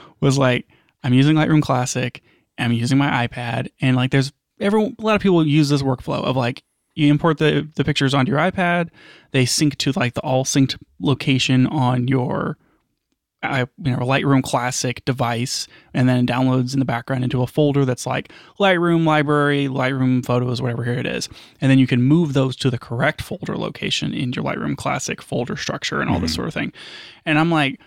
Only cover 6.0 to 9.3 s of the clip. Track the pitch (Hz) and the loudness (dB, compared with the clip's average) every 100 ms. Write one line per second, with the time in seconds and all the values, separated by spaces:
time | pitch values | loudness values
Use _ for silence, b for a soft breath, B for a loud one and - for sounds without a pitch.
6 | - 139 143 131 120 135 - _ _ - | -4 -4 -2 -2 -2 -4 -12 _ _ 0
7 | 147 147 170 156 156 151 156 - 139 143 | 2 4 2 2 2 0 -2 -4 -2 0
8 | 135 139 127 143 175 190 175 175 170 B | 0 2 2 2 0 0 0 0 -2 B
9 | B B B | B B B